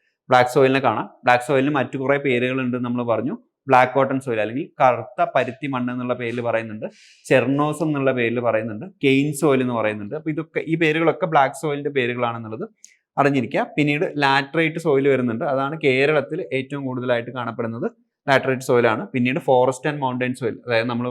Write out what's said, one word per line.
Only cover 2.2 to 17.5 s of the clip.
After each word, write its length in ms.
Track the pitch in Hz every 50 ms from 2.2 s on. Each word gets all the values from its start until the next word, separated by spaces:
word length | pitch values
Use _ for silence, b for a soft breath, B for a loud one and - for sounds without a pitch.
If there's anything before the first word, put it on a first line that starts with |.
| 139 139
പേരുകളുണ്ട് 500 | 123 120 123 127 131 135 131 123 120 123 123 120
നമ്മൾ 160 | 120 123 120 117 113
പറഞ്ഞു. 220 | 110 110 143 214 - _ _ _ _ _ -
ബ്ലാക്ക് 240 | 131 123 127 127 -
കോട്ടൺ 220 | 139 135 135 135 135 -
സോയിൽ 160 | 131 113 107
അല്ലെങ്കിൽ 240 | 104 110 117 139 180 - _ -
കറുത്ത 440 | 143 127 120 113 - - - - 170 170 -
പരുത്തി 320 | 139 123 127 123 - 151 139 135
മണ്ണ് 180 | 123 123 123 123
എന്നുള്ള 200 | 127 123 123 120 120
പേരിൽ 180 | 123 117 120 123 120 117
പറയുന്നുണ്ട്, 380 | 113 113 113 113 107 107 - 202 b b b b b b _ -
ചെർണോസം 580 | 147 127 117 127 139 143 147 151 151 - 170 156
എന്നുള്ള 220 | 147 139 135 135 127 123
പേരിൽ 220 | 120 113 117 123 120 117
പറയുന്നുണ്ട്, 380 | 110 110 113 117 107 104 156 190 - _ -
കെയിൻ 240 | 135 135 135 143 151 147 -
സോയിൽ 220 | 175 151 135 131 127
എന്ന് 100 | 123 120 113
പറയുന്നുണ്ട്. 360 | 107 107 107 107 104 101 135 156
അപ്പൊ 100 | 156 156 151
ഇതൊക്കെ, 280 | 160 156 - - 165 - 147
ഈ 40 | 165 160
പേരുകളൊക്കെ 460 | 170 156 151 165 165 160 147 - 185 170 156
ബ്ലാക്ക് 240 | 143 135 135 139 -
സോയിലിന്റെ 300 | - 151 143 143 143 147 143
പേരുകളാണെന്നുള്ളത് 720 | 135 123 120 120 123 120 117 117 117 113 107 110 127 202 226 b b b b b b b b _ -
അറിഞ്ഞിരിക്കുക. 420 | 139 143 139 135 117 101 - 185 240 - - 160
പിന്നീട് 280 | 143 147 147 147 190 - 147 147 143
ലാറ്ററൈറ്റ് 580 | 135 135 139 139 139 - 170 165 156 160 165 160
സോയിൽ 200 | 165 139 135 135 143 135
വരുന്നുണ്ട്, 320 | 127 123 120 110 113 170 151 135
അതാണ് 240 | 135 135 139 156 160 156
കേരളത്തിൽ 540 | 139 127 131 139 147 156 147 135 - 156 180 - - 127 135
ഏറ്റവും 260 | 131 135 143 143 139 127
കൂടുതലായിട്ട് 440 | 127 123 123 123 120 117 117 131 127 127
കാണപ്പെടുന്നത്, 500 | 120 117